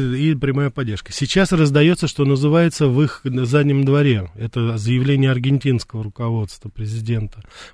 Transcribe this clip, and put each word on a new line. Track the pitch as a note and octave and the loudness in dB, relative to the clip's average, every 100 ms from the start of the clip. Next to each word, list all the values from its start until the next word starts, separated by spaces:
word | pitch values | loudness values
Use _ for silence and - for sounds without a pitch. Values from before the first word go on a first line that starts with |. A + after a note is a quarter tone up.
| C3 C3 | 0 0
и | D#3 | 0
прямая | C#3 C#3 C3+ C#3+ | 0 -2 0 -2
поддержка. | C#3+ A#2+ G2+ - | -4 -6 -6 -8
Сейчас | - C#3 F#3+ F#3 | -6 -2 0 2
раздаётся, | E3 D3 D3 D#3+ F3 D#3 | 2 4 4 4 2 -2
что | - | 0
называется, | C#3 C3+ D3 E3 E3+ - C#3+ | 0 2 2 4 2 2 2
в | B2 | 2
их | D3+ - | 0 -2
заднем | C3+ B2+ A#2+ D3 C#3+ C#3 | -6 -4 0 2 2 2
дворе. | C3+ C#3+ C#3+ A2 F2+ | 2 2 2 0 -2
Это | G2+ A2+ A#2+ A#2 A2+ | -8 -6 -2 -2 -2
заявление | G#2+ B2+ C#3 C#3 C3+ | 0 0 2 2 2
аргентинского | B2 C3 C#3 C#3 A#2+ - A2+ | 0 0 0 0 -2 -4 -10
руководства, | G#2+ - A#2 A2+ G2+ - G#2+ | -10 -6 -4 -4 -6 -10 -16
президента, | - G#2+ A2+ A2 A2+ G#2 G#2+ - - - | -10 -8 -6 -4 -4 -4 -10 -20 -20 -20